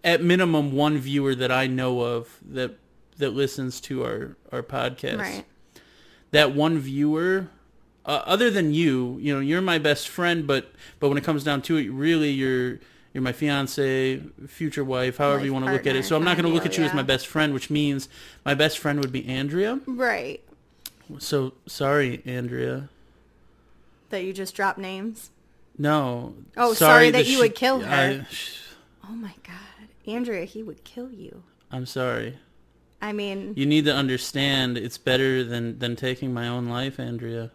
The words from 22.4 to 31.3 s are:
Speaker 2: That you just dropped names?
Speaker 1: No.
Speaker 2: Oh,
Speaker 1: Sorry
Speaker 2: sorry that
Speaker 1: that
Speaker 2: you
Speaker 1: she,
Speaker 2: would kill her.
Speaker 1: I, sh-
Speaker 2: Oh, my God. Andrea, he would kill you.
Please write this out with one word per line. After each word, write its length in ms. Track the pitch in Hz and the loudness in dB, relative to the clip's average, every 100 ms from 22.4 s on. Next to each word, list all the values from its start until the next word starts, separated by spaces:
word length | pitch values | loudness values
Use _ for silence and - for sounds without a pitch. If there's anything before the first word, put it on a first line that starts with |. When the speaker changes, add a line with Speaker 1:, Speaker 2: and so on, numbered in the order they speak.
| 120 127 127 131 139 _ _ _ _ _ _ _ _ _ _ _ _ | -4 -4 -4 -4 -10 _ _ _ _ _ _ _ _ _ _ _ _
Speaker 2:
That 140 | 202 | -6
you 80 | 185 | -6
just 220 | 190 190 | -6 -10
dropped 240 | - 196 - | -2 -2 -2
names? 520 | 190 190 214 220 - _ _ _ _ - | -8 -8 -8 -10 -18 _ _ _ _ -2
Speaker 1:
No. 560 | 147 151 131 120 123 - - - | 2 2 2 -4 -8 -14 -16 0
Speaker 2:
Oh, 160 | 240 | 2
Speaker 1:
Sorry 0 | |
Speaker 2:
sorry 360 | 226 160 156 160 | 6 10 10 10
that 80 | 151 | 6
Speaker 1:
that 80 | - | 4
Speaker 2:
you 100 | 262 | 4
Speaker 1:
she, 40 | |
Speaker 2:
would 120 | 233 | 4
kill 260 | - 247 269 | 4 0 2
her. 460 | 202 139 135 139 135 | 0 2 2 0 -8
Speaker 1:
I, 40 | |
sh- 280 | - - - - - _ _ 190 | -12 -12 -14 -18 -20 _ _ -14
Speaker 2:
Oh, 40 | |
my 220 | 226 214 - - | -12 -12 -14 -20
God. 420 | 180 202 - 214 - - | -20 -20 -20 -20 -18 -8
Andrea, 380 | 226 240 196 | -6 -4 -4
he 180 | 190 214 | -6 -10
would 200 | 220 - | -12 -14
kill 260 | - - 254 | -16 -14 -14
you. 320 | 220 190 | -14 -18